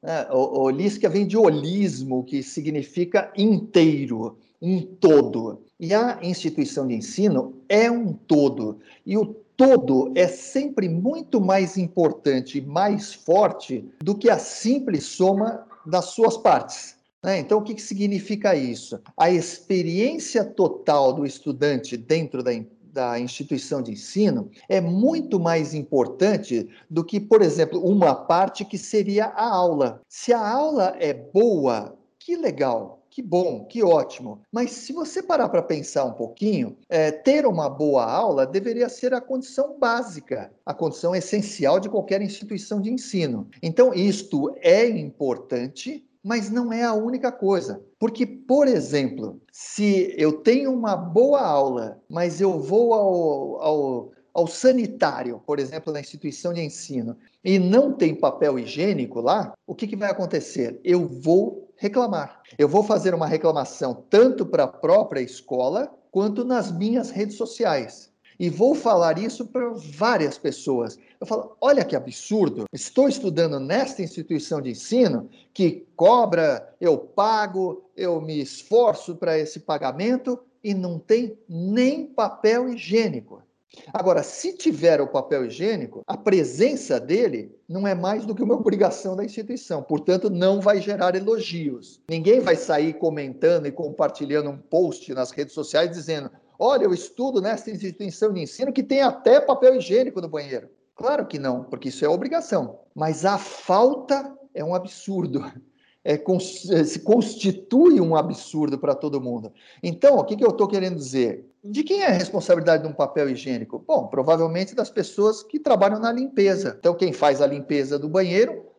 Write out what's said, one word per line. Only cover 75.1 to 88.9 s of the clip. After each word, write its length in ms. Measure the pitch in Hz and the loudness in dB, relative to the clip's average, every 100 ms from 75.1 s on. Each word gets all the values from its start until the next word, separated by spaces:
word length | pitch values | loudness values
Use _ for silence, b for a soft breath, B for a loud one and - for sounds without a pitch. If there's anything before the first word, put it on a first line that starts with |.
| 123 - B B | 2 -8 B B
que 320 | - 180 101 - | 0 0 0 -14
cobra, 800 | - 175 240 226 165 156 120 - _ | 4 6 6 4 2 2 0 -6 _
eu 180 | 180 135 | 0 0
pago, 840 | - - 208 220 208 185 185 - _ - | -2 -2 0 0 -2 -4 -4 -6 _ -6
eu 240 | 185 165 | -4 -4
me 180 | 160 151 | -4 -6
esforço 800 | 135 - - 226 233 - - 170 | -8 -12 0 4 4 2 -6 -4
pra 200 | 170 160 | 0 0
esse 220 | 156 160 | -2 -8
pagamento 800 | - 151 135 135 208 254 254 247 _ _ | -6 -4 -2 -2 0 0 -2 -6 _ _
e 100 | 208 | -6
não 240 | 196 180 170 | -4 -4 -8
tem 400 | - 226 240 - _ | 0 0 0 -8 _
nem 560 | 165 185 220 254 311 311 | -8 -2 2 2 0 -6
papel 640 | - 214 - 214 233 254 | -4 -4 0 2 2 -2
higiênico." 720 | 233 156 214 220 135 110 101 _ _ _ B B | -8 -2 0 0 -4 -12 -20 _ _ _ B B
Agora, 300 | 208 185 160 | -2 2 2
se 300 | - - 349 | 0 -8 -10
tiver 480 | 370 320 156 165 151 | -2 -2 2 4 4
o 60 | 139 | 2
papel 380 | 143 135 143 123 | -2 -2 -2 -2
higiênico, 560 | 110 196 208 120 110 - | -4 -4 -4 -6 -14 -10
a 80 | - | -4
presença 840 | - 190 135 131 240 294 - 127 | 2 2 2 2 0 0 -2 -4
dele 560 | 131 190 226 120 - - _ | 0 0 0 -2 -10 -18 _
não 180 | 175 202 | -4 -2
é 80 | |
mais 320 | 180 185 214 214 | -2 -2 -4 -6
do 80 | |
que 80 | 214 | -4
uma 140 | 202 - | -2 0
obrigação 640 | - 185 190 | 0 2 0